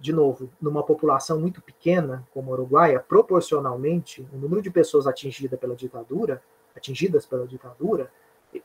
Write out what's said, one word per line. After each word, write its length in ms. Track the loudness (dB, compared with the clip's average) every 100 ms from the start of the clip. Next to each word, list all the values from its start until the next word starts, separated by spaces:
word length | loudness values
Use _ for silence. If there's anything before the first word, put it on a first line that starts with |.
de 120 | -2
novo, 380 | 2 2 2 -10 -8
numa 220 | -4 -2
população 560 | 0 0 2 0 0 -2
muito 240 | -2 -6
pequena 640 | -18 _ 0 2 0 -6 -10
como 160 | -10 -6
a 40 |
uruguaia, 440 | -4 2 4 6 4
proporcionalmente, 1300 | 4 4 6 2 2 -2 -2 -4 -2 -2 -4 -16 -16
o 40 | -8
número 240 | -4 -4
de 100 | 0
pessoas 360 | 2 4 4 2
atingida 500 | -2 -8 -8 -8 -6
pela 200 | -6 -8
ditadura, 680 | -10 -12 -8 -4 -4 -6 _ _ _
atingidas 500 | -18 -10 -4 0 0
pela 220 | 0 -8 -8
ditadura, 640 | -12 -18 -8 -4 -2 -4 _ _ _ _ -12